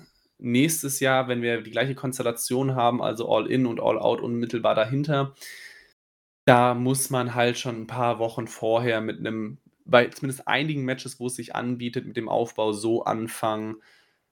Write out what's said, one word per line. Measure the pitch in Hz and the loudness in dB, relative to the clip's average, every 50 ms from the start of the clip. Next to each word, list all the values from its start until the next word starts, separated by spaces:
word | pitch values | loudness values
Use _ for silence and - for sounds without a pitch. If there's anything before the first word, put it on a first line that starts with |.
| - _ _ _ _ _ _ | -20 _ _ _ _ _ _
nächstes | - - 120 120 123 143 165 160 - - 139 135 - | -8 -4 2 4 4 4 4 2 -2 -4 -4 -4 0
Jahr, | 139 131 131 131 131 123 | 2 4 4 2 2 0
wenn | 123 120 | -2 0
wir | 117 120 117 113 | 0 0 -2 -2
die | 107 110 | -4 -4
gleiche | 113 113 123 139 131 | -2 -2 0 0 -2
Konstellation | - - 147 135 - 120 117 117 - - - 123 127 135 135 131 | -4 -6 -6 -4 -2 -2 -2 -2 -2 -4 -2 0 0 0 0 2
haben, | 127 117 120 123 117 | 2 2 2 2 2
also | 98 107 113 110 113 - 110 | 0 -2 -2 -2 0 2 2
All | 110 107 - | 2 2 2
In | - 131 131 | 2 2 2
und | 120 117 - | 0 0 0
All | 110 113 110 | 0 2 2
Out | - - 113 117 120 | 2 2 2 2 0
unmittelbar | - 120 120 117 120 113 - 117 110 107 110 | -2 -4 -4 -4 -4 -4 -4 0 2 2 2
dahinter, | 110 110 113 131 139 143 156 147 139 139 135 - - - - - - - - - - - _ _ _ _ _ _ _ _ _ _ _ - | 2 2 0 0 -2 0 0 0 0 0 -2 -6 -16 -20 -18 -18 -18 -20 -20 -20 -20 -20 _ _ _ _ _ _ _ _ _ _ _ 6
da | - 123 120 123 123 123 | 6 8 8 8 4 2
muss | 120 123 127 135 135 - - | 2 0 0 0 0 -2 -2
man | 135 127 120 120 113 | -2 -2 -2 -2 2
halt | 123 120 123 120 | 2 2 2 2
schon | - - 131 117 113 | 0 -4 -6 -6 -8
ein | 110 | -8
paar | - 120 123 123 120 117 107 | -8 -4 -2 0 0 0 0
Wochen | 113 113 - - 117 | -2 -4 -2 -4 -8
vorher | 113 - - 117 110 113 117 123 123 113 110 | -8 -6 -4 0 2 2 4 2 2 0 0
mit | 110 110 107 107 | -2 -4 -6 -6
einem, | 110 110 110 110 107 107 139 - _ _ _ _ - | -6 -6 -6 -6 -6 -8 -10 -14 _ _ _ _ -2
bei | - 127 120 120 | 4 6 6 6
zumindest | 120 - - 147 135 131 135 - - | 4 -2 -6 -6 -6 -6 -6 -2 0
einigen | 113 131 147 156 151 143 131 | 0 2 2 0 -2 -2 -2
Matches, | 127 131 131 - 131 - - | -2 -4 -4 -6 -12 -10 -6
wo | 120 | -6
es | 123 - | -6 -6
sich | - 120 - - | -6 -10 -8 -6
anbietet, | - 117 123 123 120 120 120 117 131 - | -6 -4 -4 -4 -4 -4 -4 -4 -4 -6
mit | - 104 | -4 -6
dem | 117 113 | -6 -4
Aufbau | - - 110 117 113 - - 110 107 107 | 0 0 0 0 0 -2 -2 0 0 0
so | 101 107 113 113 117 - | 0 0 0 0 0 0
anfangen, | 98 107 110 110 113 - - - 110 107 107 107 110 110 107 _ _ _ _ _ _ _ _ _ _ | 0 -2 -2 -4 -6 -6 -4 -2 -2 -2 -2 -4 -8 -10 -12 _ _ _ _ _ _ _ _ _ _